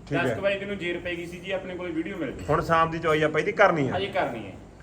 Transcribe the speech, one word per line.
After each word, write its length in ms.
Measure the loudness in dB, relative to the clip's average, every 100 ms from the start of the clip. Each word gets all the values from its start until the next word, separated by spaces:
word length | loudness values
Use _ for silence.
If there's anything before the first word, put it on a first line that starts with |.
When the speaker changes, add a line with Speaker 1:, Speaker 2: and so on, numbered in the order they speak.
| -4
Speaker 1:
ਠੀਕ 100 | 0
ਹੈ। 60 |
Speaker 2:
ਦਸ 100 | 0
ਕੁ 80 | 2
ਵਜੇ 160 | 0 0
ਤੈਨੂੰ 180 | -2 -4
ਜੇਰ 200 | -4 -4
ਪੈ 160 | -4
ਗਈ 120 | -6 -6
ਸੀ 120 | -10
ਜੀ 120 | -6
ਆਪਣੇ 220 | -6 -4 -6
ਕੋਲ 140 | -4
ਵੀਡੀਓ 240 | -4 -4 -4
ਮਿਲ 140 | -6
ਗਈ। 140 | -4 0
Speaker 1:
ਹੁਣ 120 | 0
ਸ਼ਾਮ 280 | 4 4 4
ਦੀ 80 | 2
ਚੋਈ 240 | 2 4
ਆਪਾਂ 180 | 4 2
ਇਹਦੀ 120 | 0
ਕਰਨੀ 360 | 6 6 6 0
ਆ। 40 |
Speaker 2:
ਹਾਂਜੀ, 140 | 0 -2
ਕਰਨੀ 400 | -2 -2 -4 -10
ਹੈ। 60 | -14 -18 -20